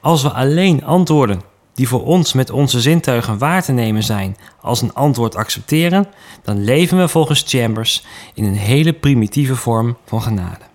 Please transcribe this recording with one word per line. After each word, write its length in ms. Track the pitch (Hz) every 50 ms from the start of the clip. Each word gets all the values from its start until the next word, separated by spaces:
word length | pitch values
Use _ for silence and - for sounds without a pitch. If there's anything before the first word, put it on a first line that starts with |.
Als 220 | - 143 165 156 131
we 100 | 139 -
alleen 520 | - 127 139 147 170 185 196 170 135 -
antwoorden 580 | - 151 180 180 156 156 151 135 107 101 90 - _ _ _ _ _ _
die 140 | - 131 117
voor 160 | 123 123 -
ons 280 | - 165 185 165 - -
met 180 | 131 131 -
onze 300 | - 131 143 135 - 123
zintuigen 580 | 117 139 160 170 - - 127 117 113 - 110 101
waar 240 | 127 147 175 185 175
te 100 | - 135
nemen 300 | 123 117 110 107 110 110
zijn 340 | - 113 101 95 95 98 - - - - _
als 220 | - - 120 120 -
een 120 | 110 -
antwoord 420 | - 135 147 135 117 117 113 -
accepteren, 720 | 92 107 - - - - - 147 156 165 175 175 196 202 196 - - - - - - _
dan 220 | - 107 101 101
leven 340 | 104 127 151 180 170 175 185
we 100 | 185 165
volgens 360 | - 165 160 139 156 139 -
Chambers 580 | - - 131 117 113 113 110 113 - - - - - - - - - -
in 100 | - 107
een 120 | 104 95
hele 360 | 101 101 104 123 143 156 165 160
primitieve 640 | 165 - 143 139 120 110 101 - 143 147 131 131
vorm 400 | 120 - - 117 113 113 117 120 - _
van 180 | - - 110 107
genade. 420 | 110 110 98 90 87 87 - - - _